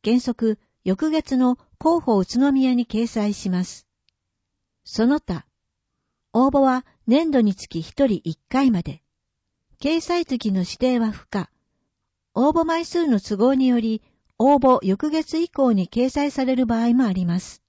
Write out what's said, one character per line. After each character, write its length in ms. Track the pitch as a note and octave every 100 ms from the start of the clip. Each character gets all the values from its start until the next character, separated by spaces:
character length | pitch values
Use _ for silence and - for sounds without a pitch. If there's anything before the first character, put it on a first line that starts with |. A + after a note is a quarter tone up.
原 160 | G#3 B3
則、 380 | B3 A#3 A3+ G#3+ _ _
翌 280 | F#3 F#3+ D#4
月 260 | D#4 - B3+
の 220 | B3+ B3+ _ _
広 240 | D#4+ E4+ C#4+
報 120 | G#3
宇 80 | F#3
都 260 | A#3+ C#4
宮 220 | C4+ C4
に 140 | B3 A#3+
掲 180 | G#3+ A#3
載 300 | A3+ G#3 G3+
し 160 | G3
ま 140 | F3+ F3+
す。 200 | - _ _ _ _ _ _ _ _ _ _
そ 220 | - - A#3
の 140 | D4
他。 260 | - E3+ - _ _ _ _ _ _ _ _
応 160 | A3+ C4+
募 120 | C#4
は 260 | C4+ B3+ - _ -
年 240 | C4+ E4
度 120 | C#4
に 120 | G#3+
つ 140 | F#3+ -
き 160 | E3
一 240 | E3 - C#4
人 120 | F#3+
一 160 | - D#3 _
回 220 | C4 C4+
ま 100 | G3
で。 220 | E3+ D3 _ _ _ _ _ _ _ _
掲 200 | C#4 E4
載 240 | - F4 E4+
月 260 | B3 G#3+
の 80 | F#3+
指 180 | F3+ -
定 220 | B3+ B3
は 100 | A3
不 160 | G#3 _
可。 220 | G3+ - _ _ _ _ _ _ _ _
応 180 | - C#4
募 140 | D#4+ D#4+
枚 180 | E4
数 240 | E4 E4+ D#4+
の 120 | G#3+
都 160 | - G3+
合 160 | A#3+
に 140 | C4+ C4
よ 120 | A#3+
り、 220 | A3+ A3 _ _ _ _
応 200 | B3 C#4+
募 220 | C4 B3+ F#3
翌 240 | F#3+ D4+
月 280 | D#4+ D#4 D#4+
以 100 | F4
降 240 | - C4
に 160 | G#3 F3
掲 220 | A#3 C4
載 220 | C#4+ C#4+
さ 120 | C#4
れ 140 | C4 B3+
る 80 | A#3+
場 180 | A3+
合 100 | A#3
も 120 | A#3+ A#3+
あ 80 |
り 120 | F#3 F3
ま 140 | F3+
す。 240 | - -